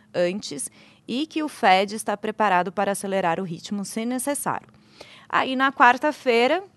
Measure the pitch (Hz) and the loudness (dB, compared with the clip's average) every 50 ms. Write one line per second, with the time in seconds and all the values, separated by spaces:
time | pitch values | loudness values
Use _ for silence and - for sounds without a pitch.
0 | _ _ - 175 180 175 185 208 - - 147 143 - - - - - - - _ | _ _ -2 0 0 0 0 -4 -8 -10 -10 -10 -10 -12 -12 -18 -20 -20 -20 _
1 | _ - 226 254 311 - - 320 302 294 - - - 202 185 185 208 196 214 220 | _ -6 -6 -4 -4 -4 -4 -4 -4 -4 -4 0 4 6 6 6 4 0 -4 -6
2 | - - 208 208 - 214 214 - 214 202 185 180 180 196 180 208 196 196 202 196 | -6 -6 -6 -4 -4 -6 -2 0 0 2 2 2 2 0 -2 -2 -2 -2 -2 -4
3 | - 196 190 196 180 170 165 180 196 170 165 160 - - 208 202 196 - - 220 | -4 -2 -2 0 0 0 0 -2 -4 -6 -8 -10 -8 -8 -8 -8 -8 -8 -6 -6
4 | 226 240 254 254 - 277 285 - - 175 120 - - - - _ _ _ _ - | -6 -4 -4 -4 -4 -4 -4 -4 -4 -4 -4 -6 -8 -12 -20 _ _ _ _ -20
5 | - - - - - - - - 262 262 262 254 269 269 269 - 277 240 247 254 | -20 -20 -20 -20 -10 -4 -2 0 0 0 0 0 0 0 4 6 6 6 6 6
6 | - 302 285 - - 262 226 233 240 262 311 370 392 381 - | 2 -2 -2 0 0 2 4 4 4 4 2 0 -2 -6 -14